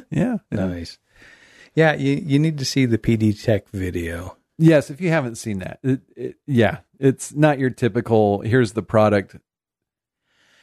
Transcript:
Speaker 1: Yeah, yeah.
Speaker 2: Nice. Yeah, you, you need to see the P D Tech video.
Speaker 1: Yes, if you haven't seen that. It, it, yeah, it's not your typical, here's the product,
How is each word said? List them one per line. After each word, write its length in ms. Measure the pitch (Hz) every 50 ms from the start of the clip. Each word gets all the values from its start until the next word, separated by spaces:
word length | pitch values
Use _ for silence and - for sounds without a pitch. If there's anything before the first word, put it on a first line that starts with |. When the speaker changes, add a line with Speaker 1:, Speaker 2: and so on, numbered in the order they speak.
| 262 -
Speaker 1:
Yeah, 280 | 143 143 180 254 240 196 _ -
yeah. 140 | - 107 95
Speaker 2:
Nice. 320 | 92 87 87 85 - - _ _ _ _ _ - - - _ _ _ _ - - _ -
Yeah, 180 | 156 160 156 147
you, 220 | 147 135 139 139
you 240 | 147 - 156 135 143
need 180 | 151 160 151
to 80 | 143 131
see 220 | - - 139 131
the 100 | 120 113
P 180 | 110 - - 117
D 160 | 110 110 107
Tech 380 | 104 - - - 110 101 - _
video. 680 | - 98 92 90 85 90 85 82 82 85 87 92 - _ _ _ _
Speaker 1:
Yes, 320 | - 165 160 160 143 131 -
if 100 | 147 135
you 100 | 185 170
haven't 260 | 160 160 135 120 113
seen 240 | - - 113 101 95
that. 200 | 90 - - - -
It, 180 | 131 131 131 _ _ _
it, 200 | - 123 127 - _ _
yeah, 300 | - 139 117 110 95 82 - - _ _
it's 380 | - 135 135 131 - - - 117
not 240 | 147 151 151 147 131
your 100 | 139 127
typical, 720 | 110 - 127 113 92 120 117 - 113 110 107 101 101 98
here's 300 | - 110 107 131 123 104
the 100 | 107 113
product, 540 | 92 - - 110 107 107 104 101 95 - - - _ _ _ _ _ _ _ _ _ _ _ _ _ _ _ _ _ _ _ _ _ _ _ _